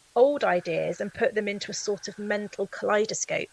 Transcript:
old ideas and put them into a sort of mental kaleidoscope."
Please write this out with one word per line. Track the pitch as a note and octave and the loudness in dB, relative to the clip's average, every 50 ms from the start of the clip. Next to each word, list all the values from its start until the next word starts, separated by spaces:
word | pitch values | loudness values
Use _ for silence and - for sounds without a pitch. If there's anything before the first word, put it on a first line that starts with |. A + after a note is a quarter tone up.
| - _ _ | 2 _ _
old | A#3+ B3 C#4 D4 C#4 - | 6 6 6 6 2 2
ideas | F#3+ F3+ F3+ F3 F3+ D#3+ D#3+ D#3 D#3+ F3 - | 2 2 2 0 -2 -2 0 0 -2 -2 -4
and | G3+ G3+ - | -4 -6 -2
put | - A#3 - - | 0 0 0 2
them | G#3+ G#3 G3+ | 0 -2 -2
into | G3+ G3+ - - | -4 -4 -6 -8
a | G3 | -8
sort | - - - G3+ F#3+ - - | -6 -2 -2 -2 -2 -4 -12
of | F#3+ - | -10 -8
mental | G#3 G#3 G#3 G#3 G#3 G3 - - G3+ | -4 -2 -2 -2 -2 -6 -4 -6 -6
kaleidoscope." | F#3+ - - - G3 G3+ G#3 G#3+ G#3+ - - - - - - - - | -6 -4 -4 0 2 4 4 2 0 -2 -4 -4 -2 -2 -4 -4 -6